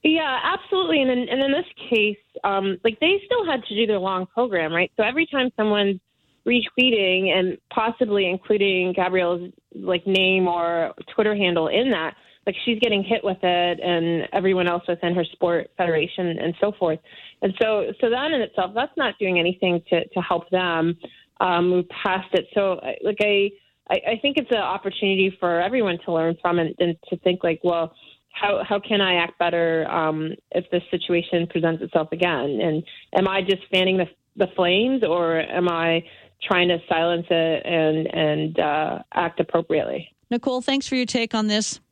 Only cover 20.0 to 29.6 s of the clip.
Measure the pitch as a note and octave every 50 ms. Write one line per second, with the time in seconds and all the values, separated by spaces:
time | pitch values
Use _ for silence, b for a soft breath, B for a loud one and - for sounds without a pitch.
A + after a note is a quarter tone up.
20 | - - - F#3+ E3+ - F3+ E3+ - - - F#3 F#3 F3 E3 D#3+ D#3+ E3+ E3+ E3
21 | B B B B B B B _ - F#3 F3 F3 F3 F3+ F3+ F3+ F3 - - -
22 | - G3+ F#3 F#3+ F#3 - - F#3 F3 - - G#3+ G3 G3 F3+ E3 - - - -
23 | - G#3+ G#3 - G#3 G#3 G#3 G3+ G3+ G3+ G3+ b b b b b b - - F#3
24 | - F#3 A#3 A3 - C#4+ C#4 D#4 B3 - B3 G#3+ F#3+ - F#3 G3 - G3 F#3+ -
25 | A3 G3 G3 F#3+ F#3+ F#3+ F#3+ - - F3 E3+ E3+ F3 G3+ A#3+ C4 A3 F#3+ E3+ F3
26 | - - E3+ D#3+ D#3+ E3 E3+ - - F3 F3 F3 E3 D#3+ - - F3 E3+ E3 -
27 | - - - F3 _ F#3+ F3+ F#3 - E3+ E3 D#3+ - F3+ E3+ E3+ E3 D#3+ B B
28 | B B B B B _ - - - G#3 G3+ - - - G#3+ G3+ G3+ - A3 G3+
29 | G3 F#3+ F3+ F3 E3+ E3+ - _ F3 E3+ D#3+ E3+